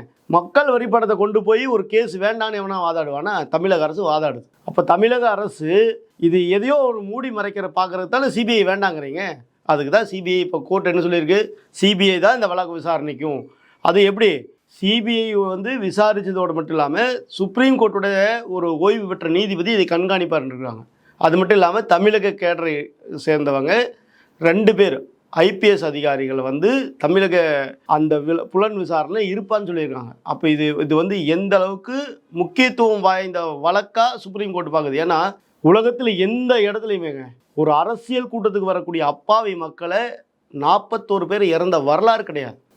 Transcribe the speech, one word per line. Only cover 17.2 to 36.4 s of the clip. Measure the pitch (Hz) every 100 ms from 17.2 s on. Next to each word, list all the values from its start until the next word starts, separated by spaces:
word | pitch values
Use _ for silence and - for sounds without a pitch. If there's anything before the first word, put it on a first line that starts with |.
| -
சுப்ரீம் | - 190 214 262 254
கோர்ட்டுடைய | 220 190 196 196 208 233 226
ஒரு | 180 170 160
ஓய்வு | 190 226 196
பெற்ற | 185 165
நீதிபதி | 170 208 185 175
இதை | 220 180
கண்காணிப்பாருன்னு | 170 185 190 170 156 131
இருக்காங்க. | 127 131 113 113 _ _ -
அது | 165 170
மட்டும் | 185 208
இல்லாம, | 175 202
தமிழக | 220 175 202 214 196
கேடரை | - 175 170 165 147 - _ - 156 -
சேர்ந்தவங்க | 151 143 139 143 214 247 - _ _ _ -
ரெண்டு | 165 185 214 196
பேர் | 196 135 - _ _
ஐ | 165 185 196
பி | 208
எஸ் | 185 160
அதிகாரிகள் | 147 143 135 135 135
வந்து | 131 139 196 269 - -
தமிழக | 151 185 190 175 160 147 135 - -
அந்த | 156 156 151
வில்-, | 147 165 -
புலன் | 185 214 208
விசாரணை | 160 165 143 214 202
இருப்பான்னு | 202 196 214 196
சொல்லியிருக்காங்க. | 170 151 131 120 -
அப்ப | - 143 160
இது, | 151 151 151
இது | 151 156
வந்து | 180 202 147
எந்த | 170 196 190
அளவுக்கு | 190 196 214 262 285 196 _
முக்கியத்துவம் | 170 170 - 254 247 226 214
வாய்ந்த | 185 185 190 175 165
வழக்கா | 143 156 196 202 226 233 240
சுப்ரீம் | 196 196 208
கோர்ட் | 180 160
பார்க்குது? | 156 147 139
ஏன்னா | 170 160 185 196 _ _
உலகத்துல | 156 202 226 240 240 185
எந்த | 190 240